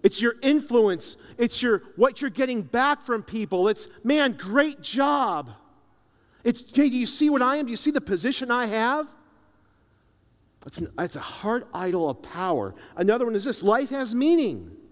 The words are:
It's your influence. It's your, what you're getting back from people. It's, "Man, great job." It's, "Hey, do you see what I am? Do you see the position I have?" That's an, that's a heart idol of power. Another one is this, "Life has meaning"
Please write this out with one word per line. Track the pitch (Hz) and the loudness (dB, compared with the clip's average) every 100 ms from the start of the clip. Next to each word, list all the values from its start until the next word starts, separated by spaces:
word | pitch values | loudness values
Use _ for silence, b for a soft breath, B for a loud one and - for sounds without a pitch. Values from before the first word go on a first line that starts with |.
It's | 208 - | 2 2
your | 233 233 | -2 0
influence. | 269 302 - 233 214 175 - - B B | 0 0 2 2 2 0 -6 -10 B B
It's | 240 - | -2 0
your, | 247 202 - | 0 0 -2
what | - 254 - | 2 2 2
you're | 277 | -8
getting | 180 254 240 | -2 -2 -2
back | 156 240 277 285 | -2 0 0 0
from | - 226 | -4 -6
people. | - 220 202 185 196 | -4 -6 -2 2 2
It's, | 202 - B | 0 -6 B
"Man, | 226 302 277 | 0 2 2
great | 202 185 240 302 - | -2 0 2 2 -2
job." | 151 220 277 285 240 160 127 104 _ _ _ _ _ b b b | -6 0 2 2 0 -2 -6 -18 _ _ _ _ _ b b b
It's, | 240 233 - | -2 -2 0
"Hey, | - 294 | 2 2
do | 247 | 2
you | 233 | -2
see | - 302 | 2 2
what | 277 | 4
I | 254 294 | 2 0
am? | 254 | -2
Do | |
you | 226 | -2
see | 302 | 0
the | 294 | 0
position | - 185 233 - 254 | -2 -2 0 -2 -2
I | 240 233 | -2 0
have?" | 220 226 294 302 - _ _ _ _ _ _ _ _ _ _ _ _ _ _ | 0 0 0 -4 -14 _ _ _ _ _ _ _ _ _ _ _ _ _ _
That's | 139 - | -14 -10
an, | 170 - | -10 -6
that's | 170 | -8
a | 143 | -8
heart | - - 208 240 - | -12 -8 -4 -4 -4
idol | 175 185 180 156 | -6 -2 0 -2
of | 127 | -4
power. | - 170 185 147 98 B B - | -12 -6 -2 0 -2 B B 0
Another | 185 233 | 2 4
one | 240 214 | 0 -2
is | |
this, | 233 - | -2 0
"Life | 190 226 277 | 4 2 2
has | 269 247 240 | -4 -4 2
meaning" | 294 339 240 113 85 - - | 4 4 2 -4 -12 -20 -20